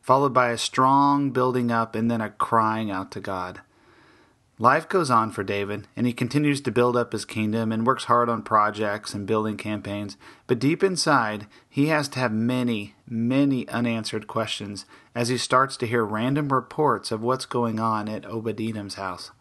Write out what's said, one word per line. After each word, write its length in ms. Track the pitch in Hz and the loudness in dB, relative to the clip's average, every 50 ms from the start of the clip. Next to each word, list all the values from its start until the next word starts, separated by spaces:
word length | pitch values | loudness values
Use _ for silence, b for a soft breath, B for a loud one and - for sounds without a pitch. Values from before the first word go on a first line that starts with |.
followed 320 | b - 127 135 143 139 120 | b 2 4 4 4 4 4
by 160 | 127 123 120 | 4 2 2
a 100 | 120 110 | 2 -2
strong 720 | - - - - 131 131 135 139 139 143 143 143 143 139 | -4 -2 2 4 4 6 6 6 6 6 4 2 2 0
building 400 | 123 127 127 127 123 127 120 120 | 0 2 2 2 2 2 0 0
up 240 | 117 117 117 113 - | 2 0 0 -2 -2
and 160 | 110 113 117 | 0 0 0
then 120 | 117 113 110 | 0 0 -2
a 80 | 104 | -4
crying 600 | - - - - - 113 110 110 110 110 110 104 | -4 -4 -2 2 4 4 4 4 2 0 -2 -4
out 200 | 95 92 98 - - | -4 -6 -8 -8 -10
to 80 | 104 | -12
God. 400 | 92 - 98 92 90 90 90 - - b b b b b b b b b b b b b b b b b _ | -8 -6 -6 -6 -6 -8 -10 -14 -18 b b b b b b b b b b b b b b b b b _
Life 320 | - 113 120 135 160 160 - | 2 4 4 4 4 2 0
goes 220 | - 190 170 135 | 0 0 2 4
on 220 | 123 117 113 113 95 | 4 4 4 2 0
for 100 | - 101 | -4 -4
David, 460 | 95 101 101 101 98 104 104 101 - _ | -2 -2 -2 -2 -4 -4 -8 -10 -10 _
and 100 | - 117 | -2 -2
he 60 | 123 117 | -2 0
continues 480 | - 131 117 - 147 151 147 139 135 | -2 -2 -2 0 0 2 2 0 0
to 100 | 143 127 | -2 -2
build 260 | 107 123 123 123 120 | 2 4 4 4 4
up 140 | 123 117 117 | 2 0 -2
his 140 | - 107 - | -4 -8 -8
kingdom 480 | - - 110 107 107 107 113 113 110 113 | -6 -4 -4 -2 0 0 0 0 0 -2
and 120 | 110 113 | 0 0
works 200 | 120 131 127 - | 0 0 0 0
hard 240 | - 123 120 120 117 | 2 2 4 4 2
on 140 | 117 110 107 | 0 -2 -2
projects 680 | - 110 107 104 104 101 101 107 104 104 107 107 - - | 2 4 4 4 2 0 -2 -2 -2 -4 -4 -6 -8 -8
and 140 | 104 101 | -6 -2
building 300 | 92 110 107 107 107 107 | 0 0 0 0 0 -4
campaigns. 600 | 104 - 110 107 104 - 104 101 104 104 101 104 - B B B B B | -6 -6 -6 -6 -6 -6 -6 -8 -8 -8 -10 -12 -14 B B B B B
But 140 | B 135 120 | B 0 0
deep 240 | 120 139 165 - 196 | 2 0 2 2 2
inside, 640 | 196 185 - - 165 151 135 117 107 107 104 104 - b b b b | 0 0 0 0 2 2 2 2 0 -4 -6 -10 -14 b b b b
he 200 | b 135 139 151 | b 0 2 2
has 200 | 160 151 143 139 | 2 0 -2 -2
to 100 | - 127 | -4 -2
have 120 | 131 120 107 | -2 0 0
many, 600 | 110 113 117 127 127 123 120 117 107 104 107 - _ _ - | 0 0 0 0 0 0 0 -2 -4 -6 -10 -14 _ _ -8
many 600 | 117 113 113 117 127 135 143 143 135 127 - - | -4 -2 0 0 2 2 2 2 2 0 -2 -4
unanswered 600 | - 117 120 117 113 113 107 - - 107 107 - | -4 -2 0 0 -2 -2 -4 -4 -6 -6 -6 -6
questions 580 | - 113 110 104 - - 107 101 101 95 - B B B B B B | -4 -4 -4 -4 -4 -8 -8 -10 -10 -12 -14 B B B B B B
as 160 | 117 120 117 | -4 -2 -2
he 100 | 127 120 | -2 -2
starts 380 | - - - 131 135 135 - - | -2 2 2 2 2 2 -2 -4
to 100 | - 110 | -4 0
hear 160 | 117 120 113 | 0 0 0
random 480 | 104 107 107 113 127 139 147 151 139 135 | 0 0 -2 0 0 0 0 0 0 0
reports 580 | 127 120 - - - 151 143 120 101 - - | 0 -2 -2 -2 0 2 2 2 0 -2 -4
of 100 | 113 107 | -6 -4
what's 260 | 110 120 127 135 - | 0 0 -2 -2 -2
going 340 | - - 123 120 117 110 110 | -4 -2 -2 0 0 0 0
on 280 | 113 113 110 107 104 110 | 0 0 0 -2 -4 -6
at 160 | 107 104 - | -8 -8 -10
Obed-Edom's 680 | - 101 113 110 117 107 104 110 113 110 107 101 98 - | -8 -8 -6 -4 -4 -4 -4 -4 -6 -6 -6 -8 -10 -10
house. 380 | - 98 92 90 85 - - - _ | -8 -8 -8 -8 -10 -12 -18 -20 _